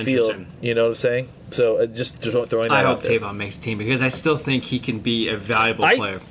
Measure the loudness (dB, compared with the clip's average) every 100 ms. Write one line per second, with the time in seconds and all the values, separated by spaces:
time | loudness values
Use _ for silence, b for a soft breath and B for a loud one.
0 | 0 2 2 -2 -10 -6 -2 2 2 2
1 | 0 0 -4 -14 -8 2 4 4 0 -2
2 | -8 -6 -2 -2 0 0 2 4 2 0
3 | 0 0 -2 -6 -8 -8 -6 -4 -2 0
4 | 0 0 0 0 0 -2 -2 -4 -4 -4
5 | -2 0 0 -2 0 2 2 2 4 4
6 | 0 -6 -4